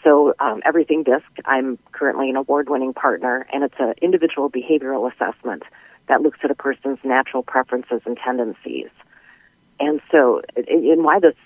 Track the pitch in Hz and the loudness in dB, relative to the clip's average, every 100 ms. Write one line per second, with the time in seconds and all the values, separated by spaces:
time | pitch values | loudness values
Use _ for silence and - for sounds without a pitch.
0 | 156 147 143 - 139 110 - 165 - 156 | 4 6 4 2 -2 -2 0 2 2 0
1 | 139 139 - - - 135 131 120 _ - | 2 0 -2 -8 -2 -2 -2 -6 _ -4
2 | 139 - 139 135 135 143 143 139 131 - | -2 -2 -2 -2 -2 -2 0 -2 -4 -2
3 | 139 - 127 127 - 139 139 - 117 - | -2 0 -2 -4 -4 -4 -4 -2 -4 -2
4 | 175 180 165 147 139 127 123 151 135 135 | 0 2 0 0 -4 -2 0 0 0 -4
5 | 123 - 107 - 123 87 - - - _ | -4 -4 -6 -6 -10 -10 -14 -20 -20 _
6 | - 127 147 - 135 143 139 131 139 131 | -2 2 0 0 -4 -4 -6 -4 -6 -6
7 | 135 131 - 131 120 131 127 127 - 117 | -2 -2 -2 -4 -2 -2 -2 -4 -4 -6
8 | 117 120 127 127 113 - - 67 - _ | -6 -8 -4 -4 -4 -6 -10 -10 -12 _
9 | _ _ _ _ _ _ _ - 147 147 | _ _ _ _ _ _ _ -6 -2 -2
10 | - 156 123 - - - - 165 135 165 | 2 4 4 2 -4 -8 -2 0 2 2
11 | 156 190 165 - | 4 4 4 2